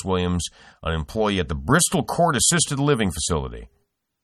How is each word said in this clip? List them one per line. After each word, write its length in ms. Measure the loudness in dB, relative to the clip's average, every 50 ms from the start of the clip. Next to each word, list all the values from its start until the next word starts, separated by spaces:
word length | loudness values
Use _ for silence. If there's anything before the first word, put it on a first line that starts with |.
| -2
Williams, 400 | 0 0 0 0 0 0 -2 -4 -6 -12 -16 -20 -20 -16 -8 -6
an 100 | -4 -4
employee 460 | -4 -4 -4 -2 -2 0 0 0 0
at 80 | -2 -2
the 80 | -4
Bristol 480 | -4 0 2 4 4 4 2 0 -2 -2
Court 320 | -2 0 0 2 2 2
Assisted 420 | 2 2 2 2 2 0 0 0 0
Living 320 | 2 2 2 2 2 0
Facility. 580 | -2 -2 -2 -2 -2 -2 -4 -6 -10 -12 -16 -18 _ _ _ _ _ _ _ _ _ _